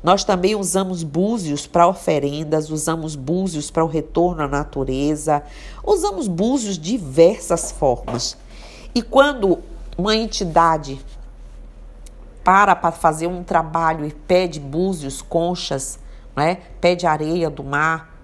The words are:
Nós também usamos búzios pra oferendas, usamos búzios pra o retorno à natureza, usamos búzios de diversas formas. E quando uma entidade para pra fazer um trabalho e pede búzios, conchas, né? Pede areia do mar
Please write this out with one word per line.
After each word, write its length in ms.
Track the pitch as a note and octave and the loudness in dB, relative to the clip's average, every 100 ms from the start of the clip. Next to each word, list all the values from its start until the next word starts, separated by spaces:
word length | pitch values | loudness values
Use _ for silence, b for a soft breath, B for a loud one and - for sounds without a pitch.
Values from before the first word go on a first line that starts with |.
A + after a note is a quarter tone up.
Nós 180 | E3 G3 | 4 4
também 320 | - F#3 F#3+ | 4 2 2
usamos 480 | G#3+ F#3 F#3+ F#3+ F3+ | 0 0 0 0 -4
búzios 640 | D#3+ D#3 G3+ A#3 E3 C#3+ - | -4 0 0 0 -2 -6 0
pra 220 | F3 E3+ | 4 4
oferendas, 800 | G3 - D3+ C#3+ D3 D#3 D#3 D3+ | 4 -2 0 0 -4 -2 -2 -2
usamos 480 | D#3 D#3 E3 D#3 D3+ | -4 -2 -2 -4 -6
búzios 540 | C3 F3+ F#3+ D#3+ C#3+ | -2 -2 -2 -4 -4
pra 120 | E3 | 0
o 60 | D#3+ | 0
retorno 540 | D#3 D3 E3 F3 E3 | 0 -2 0 2 0
à 40 | C#3+ | -2
natureza, 960 | C#3+ D3 C#3 C3 C3 C#3+ D3+ D#3 D3 C#3+ B B B | -2 -4 -4 -2 0 0 0 0 0 -2 B B B
usamos 460 | - G4 G4+ F#4+ A#3 | 0 0 0 -2 -4
búzios 500 | E3 A3 C4+ G#3+ F3+ | 0 0 0 -2 -6
de 140 | D#3 | -4
diversas 800 | B3 D3 C3 E3+ G#3+ - E3+ - | -4 0 6 6 6 -2 -4 -4
formas. 640 | - C#3+ A#2+ - A#2+ - - B B B B B | 0 0 0 -4 -4 -6 -10 B B B B B
E 60 | A#3+ | -4
quando 600 | - C4+ C#4+ C4 G3 E3+ - - - - | 2 4 4 4 0 0 -2 -16 -12 -4
uma 180 | F#3+ | 0
entidade 840 | A3 A3 - F3+ E3 E3 D#3+ C#3+ C3+ - - - - - - - - - - - - - - | 2 0 -4 2 4 4 4 -2 -12 -12 -18 -18 -18 -20 -18 -20 -20 -20 -18 -20 -18 -20 -2
para 320 | - F#3+ G3+ F3+ | 4 6 6 4
pra 160 | E3+ | 0
fazer 340 | - E3 D#3 E3 | 2 0 2 -4
um 160 | F3+ | -6
trabalho 640 | F3 F#3 D#3+ E3 E3 E3 | 0 0 0 0 0 0
e 80 | D3+ | -6
pede 480 | - - F3+ F3+ D3+ | -10 2 2 2 -4
búzios, 600 | C#3 D#3 F#3+ F3 C#3 C3+ | -6 -2 -2 -2 -6 -10
conchas, 760 | - E3 E3+ F3+ - C#3 - - b b b - | -4 -2 0 -4 -4 -6 -6 -12 b b b -2
né? 220 | D#3 F#3 B B | 0 -2 B B
Pede 240 | F3 F3+ F3 | 2 2 2
areia 420 | D3+ D#3 F3 D#3+ | 0 0 0 -2
do 160 | C#3+ | -4
mar 500 | C#3 C#3+ D#3+ D#3+ D#3+ - | -4 0 0 0 -6 -20